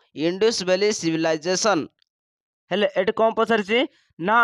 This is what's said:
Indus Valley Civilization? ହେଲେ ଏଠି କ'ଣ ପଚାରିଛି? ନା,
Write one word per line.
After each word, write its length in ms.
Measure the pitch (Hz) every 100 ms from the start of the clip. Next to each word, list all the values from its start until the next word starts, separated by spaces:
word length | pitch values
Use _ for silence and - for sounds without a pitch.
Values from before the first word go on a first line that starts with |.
| _
Indus 460 | 135 165 185 220 226
Valley 300 | 180 185 208
Civilization? 960 | 214 165 160 160 160 160 185 220 175 117 _ _ _ _ _ _ _ -
ହେଲେ 180 | 190 202 -
ଏଠି 160 | 196
କ'ଣ 220 | 214 226
ପଚାରିଛି? 460 | 220 220 226 190 233 302 _ _ -
ନା, 160 | 175 233